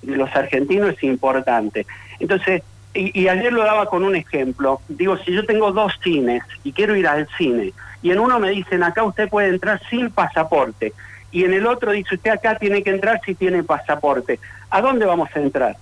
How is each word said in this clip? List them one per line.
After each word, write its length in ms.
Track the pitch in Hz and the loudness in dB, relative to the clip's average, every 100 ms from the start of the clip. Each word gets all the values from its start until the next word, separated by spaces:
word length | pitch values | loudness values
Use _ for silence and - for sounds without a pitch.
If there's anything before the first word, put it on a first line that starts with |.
de 140 | 127 139 | -4 -4
los 140 | 135 143 | 0 -2
argentinos 540 | 139 131 143 190 202 | 0 -2 0 2 2
es 120 | 160 | 0
importante. 800 | 139 127 135 131 131 117 107 107 104 - - - | -2 0 0 0 0 0 0 -6 -8 -12 -20 -8
Entonces, 420 | 160 190 - 180 - - - | -2 0 0 -2 -4 -20 -10
y, 260 | - 190 196 | -6 -4 2
y 60 | 185 | 2
ayer 260 | 185 240 | 2 2
lo 120 | 240 | 2
daba 220 | 214 214 208 | 2 2 0
con 180 | 175 | 0
un 100 | 196 | 0
ejemplo. 640 | 185 - 147 131 127 135 135 - | 0 -2 -2 -2 0 0 0 -4
Digo, 320 | 151 185 185 | -2 0 0
si 140 | - | -2
yo 120 | 185 | -2
tengo 280 | 214 214 208 | 0 2 2
dos 220 | 190 208 - | 2 -2 -2
cines 440 | 180 156 123 120 - - | -2 0 2 -2 -6 -12
y 80 | 143 | -8
quiero 240 | 135 208 | -2 0
ir 140 | 202 170 | 2 2
al 180 | 147 147 - | 0 -2 -2
cine, 360 | 151 120 98 - - - | 0 0 -2 -8 -20 -4
y 100 | 175 | 0
en 80 | 185 | 2
uno 180 | 240 240 | 4 2
me 120 | 196 | 2
dicen, 340 | 202 180 180 | -2 -2 0
"Acá 180 | 170 196 | 0 2
usted 260 | 220 - 208 | -2 0 0
puede 200 | 208 202 | 2 2
entrar 320 | 180 190 196 - | 2 0 -4 -2
sin 200 | 240 240 | -4 -2
pasaporte", 840 | - 165 - 160 156 120 104 107 - - - - | 0 0 0 2 2 0 -2 -6 -6 -20 -20 -6
y 100 | 175 | 0
en 100 | 180 | 2
el 140 | 190 226 | 2 2
otro 240 | 240 220 | 0 0
dice, 240 | 202 190 | -2 -2
"Usted 160 | 185 226 | -4 0
acá 260 | 214 226 220 | 0 0 0
tiene 280 | 208 202 | 0 0
que 60 | 196 | 0
entrar 300 | 190 202 226 202 | 0 0 0 -2
si 80 | |
tiene 300 | 180 185 180 | -2 0 0
pasaporte". 760 | 160 147 - 147 147 131 123 120 - - - | 0 -2 -2 0 0 0 -2 -6 -6 -20 -2
¿A 100 | - | 0
dónde 260 | 254 254 202 | 2 2 2
vamos 220 | 170 151 | 2 0
a 60 | 151 | -2
entrar? 360 | 139 135 120 101 | -2 0 -2 -2